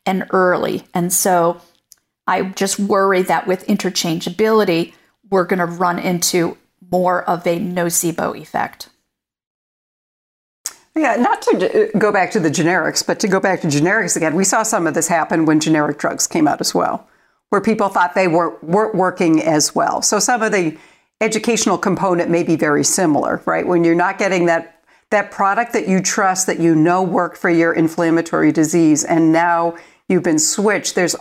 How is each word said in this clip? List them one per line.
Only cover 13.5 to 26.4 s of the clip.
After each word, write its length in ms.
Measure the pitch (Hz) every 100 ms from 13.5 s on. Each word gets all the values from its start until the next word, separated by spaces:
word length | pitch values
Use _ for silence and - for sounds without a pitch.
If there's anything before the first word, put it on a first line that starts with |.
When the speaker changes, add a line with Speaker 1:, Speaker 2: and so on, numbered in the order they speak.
| 175
Speaker 2:
to 40 | 165
generics 480 | 143 170 220 175
again, 200 | - 160
we 100 | 160
saw 180 | 185 240
some 240 | 214 214 160
of 60 |
this 160 | 156 156
happen 380 | 170 151 165 156
when 120 | 156
generic 400 | 156 156 147 143
drugs 280 | - - -
came 200 | 175 147
out 140 | -
as 140 | -
well, 340 | 175 - - - _ _ _ _
where 140 | 202
people 260 | 202 220 196
thought 260 | 214 180
they 140 | 196 185
were, 300 | 165 165 -
weren't 340 | 156 196 220
working 480 | 190 185 180 175 160
as 320 | 160 151 -
well. 280 | 165 151 -
So 160 | - 208
some 240 | 220 240
of 100 | 220
the 240 | 202 165 156 - _ _ _
educational 580 | 220 220 233 226 220 175
component 500 | 208 170 190 175 165
may 140 | 170
be 140 | 175 160
very 280 | 151 147
similar, 560 | 143 - 170 143 - 170 -
right? 200 | 165 -
When 180 | 175
you're 100 | 165
not 240 | 170 180 190
getting 280 | 196 185 170
that, 360 | 165 156 _ _ _ _
that 200 | 208 202
product 420 | - 196 196 233
that 160 | 220 -
you 140 | 190
trust, 440 | 185 - 190 185